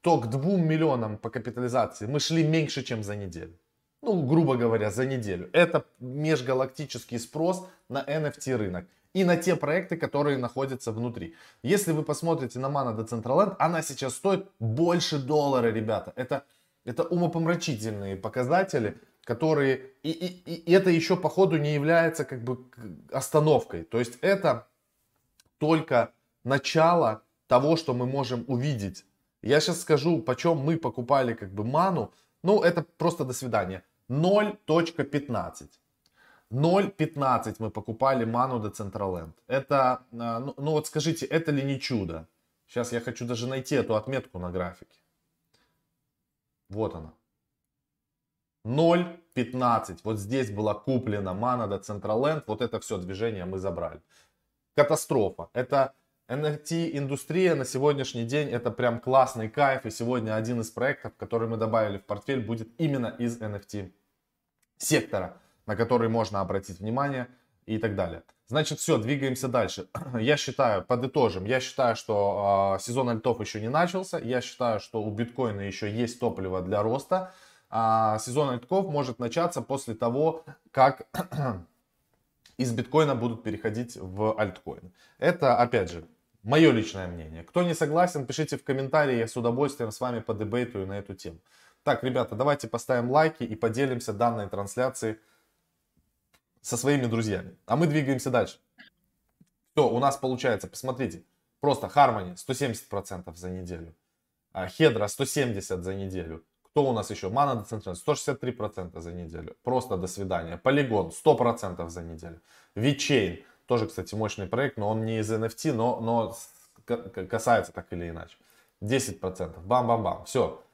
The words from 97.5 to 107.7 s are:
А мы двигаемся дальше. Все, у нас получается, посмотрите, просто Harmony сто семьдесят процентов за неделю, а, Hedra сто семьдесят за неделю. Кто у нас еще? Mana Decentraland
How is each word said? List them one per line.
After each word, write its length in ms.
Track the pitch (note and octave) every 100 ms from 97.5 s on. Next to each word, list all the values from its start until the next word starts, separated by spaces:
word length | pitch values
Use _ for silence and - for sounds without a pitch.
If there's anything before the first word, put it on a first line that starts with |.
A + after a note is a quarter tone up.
| - -
А 100 | B2
мы 100 | E3+
двигаемся 420 | D3+ C#3 C3+ C#3
дальше. 300 | A#2+ A#2 - _ _ - _ _ _ _ _ _ _ _
Все, 160 | - C3
у 100 | A2+
нас 180 | C3+ C3+
получается, 500 | C3 B2 C3 G#2+ -
посмотрите, 560 | - B2+ B2 A#2 F2 _ _ _ _
просто 260 | C#3+ C3 G2
Harmony 480 | - C3+ A2 F#2 F2+
сто 180 | -
семьдесят 360 | B2+ C3+ G#2+ -
процентов 480 | G2 F#2+ F2+ F2+ E2+
за 120 | F#2
неделю, 440 | F#2 F2 E2+ E2 D#2+ _ _ _ _ _
а, 160 | F#2+ F2+
Hedra 400 | - D#3+ A2 G#2
сто 180 | - C3+
семьдесят 580 | - B2+ G2 - F#2
за 120 | F2 G2
неделю. 480 | G2 F#2 E2+ D#2+ _ _
Кто 260 | _ - C#3
у 40 |
нас 160 | A#2 G2
еще? 200 | G#2 F#2+
Mana 260 | A#2+ C#3+ A#2+
Decentraland 400 | G2